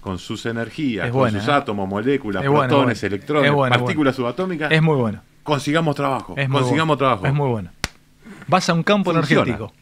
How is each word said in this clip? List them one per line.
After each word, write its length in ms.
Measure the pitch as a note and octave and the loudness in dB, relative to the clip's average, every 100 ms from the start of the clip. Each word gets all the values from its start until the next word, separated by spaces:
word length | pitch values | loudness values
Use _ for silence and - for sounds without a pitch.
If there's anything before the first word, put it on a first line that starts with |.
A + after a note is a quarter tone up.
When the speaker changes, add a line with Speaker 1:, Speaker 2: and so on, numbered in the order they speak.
Speaker 1:
con 180 | - F#2 | -8 -8
sus 280 | - A2 A#2+ | -8 -8 -6
energías, 600 | A#2 A2+ - D3+ D3+ G#2 | -6 -6 -4 -4 -2 -2
Speaker 2:
Es 60 | |
Speaker 1:
con 80 | B2 | 0
Speaker 2:
buena, 200 | B2+ G#2 | 0 0
Speaker 1:
sus 80 | G#2+ | 0
Speaker 2:
¿eh? 40 | |
Speaker 1:
átomos, 340 | C#3+ B2 G2+ F#2+ | 0 0 -4 -4
moléculas, 540 | G2 A2+ C#3 G#2+ G2 | -2 0 -2 -2 -4
Speaker 2:
Es 60 | C#3 | 0
buena, 200 | D3 C3 | 2 4
Speaker 1:
protones, 320 | C#3+ C3 G#2+ | 2 2 0
Speaker 2:
buena. 140 | G#2 | -4
Speaker 1:
electrones, 340 | G2 - D3+ C#3+ | -6 -2 0 2
Speaker 2:
Es 40 | |
buena, 220 | C#3+ C3+ B2 | 2 2 2
Speaker 1:
partículas 400 | B2 D3+ C#3 B2 | 2 2 0 2
Speaker 2:
buena. 0 | |
Speaker 1:
subatómicas, 560 | A#2+ A#2 F#3 E3+ D3+ | -2 -2 -4 -2 0
Speaker 2:
Es 80 | D#3+ | 2
muy 140 | D#3+ D3 | 4 2
buena. 260 | A2+ F#2 - _ | 0 -2 -12 _
Speaker 1:
consigamos 520 | - D3 C#3 D#3 E3 C#3+ | -4 -2 0 0 0 0
trabajo, 380 | C#3+ B2+ - F2+ | -2 -2 -6 -6
Speaker 2:
Es 120 | C#3 | -2
muy 120 | C#3 | 0
Speaker 1:
consigamos 340 | B2+ C#3 D#3+ C#3+ | 2 2 2 2
Speaker 2:
buena. 20 | |
Speaker 1:
trabajo. 280 | C3+ A2+ C#3+ | 2 2 0
Speaker 2:
Es 80 | |
muy 140 | C#3+ C#3 | 0 0
buena. 240 | A#2 F2 - - - _ _ - - - | -2 -6 -10 -12 -12 _ _ -20 -20 0
Vas 220 | F#3 F3+ | 0 2
a 20 | |
un 100 | E3+ | 0
campo 300 | D#3+ G#3 F3+ | 2 2 2
Speaker 1:
Funciona. 300 | E3 C#3 - | 0 2 2
Speaker 2:
energético. 300 | C3+ A2+ G#2+ - | 2 -2 -6 -14